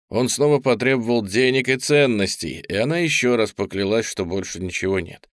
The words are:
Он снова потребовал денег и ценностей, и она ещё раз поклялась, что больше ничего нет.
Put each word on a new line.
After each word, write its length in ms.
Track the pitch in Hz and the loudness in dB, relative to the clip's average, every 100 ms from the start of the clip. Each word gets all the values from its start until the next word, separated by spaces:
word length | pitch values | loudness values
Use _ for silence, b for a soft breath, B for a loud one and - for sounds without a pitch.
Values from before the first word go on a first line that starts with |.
| _ | _
Он 180 | 110 123 | -2 -2
снова 320 | - 147 143 | 2 2 2
потребовал 640 | 131 110 123 131 113 120 | 2 0 2 0 2 0
денег 460 | 98 110 131 131 123 | 0 2 2 2 0
и 80 | 131 | -2
ценностей, 880 | - 147 135 107 95 - 82 76 - | 2 4 4 2 0 -2 -8 -8 -6
и 80 | 98 | -2
она 220 | 127 170 | 0 0
ещё 400 | 165 - 123 120 | 0 2 2 2
раз 140 | 107 | 0
поклялась, 540 | - 98 95 98 113 113 | -2 -4 -2 0 0 -2
что 200 | - 87 | -4 -4
больше 340 | 98 95 - | -4 -6 -8
ничего 400 | 92 - 95 95 | -6 -4 -2 -2
нет. 300 | 82 - _ | -4 -10 _